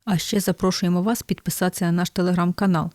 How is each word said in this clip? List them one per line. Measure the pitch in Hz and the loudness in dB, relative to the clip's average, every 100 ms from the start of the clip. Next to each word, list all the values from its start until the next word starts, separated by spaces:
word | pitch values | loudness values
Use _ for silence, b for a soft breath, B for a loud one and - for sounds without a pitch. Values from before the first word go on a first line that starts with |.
А | - 170 | -2 -2
ще | - 202 | 0 -2
запрошуємо | 185 180 185 - 180 180 | 0 0 0 0 0 0
вас | 196 240 | 0 -2
підписатися | - - - - 180 - | -4 -6 -4 -2 -2 0
на | 170 | 0
наш | 170 175 | 0 0
Telegram-канал, | - 180 175 175 175 196 175 196 | 0 0 2 0 0 2 2 0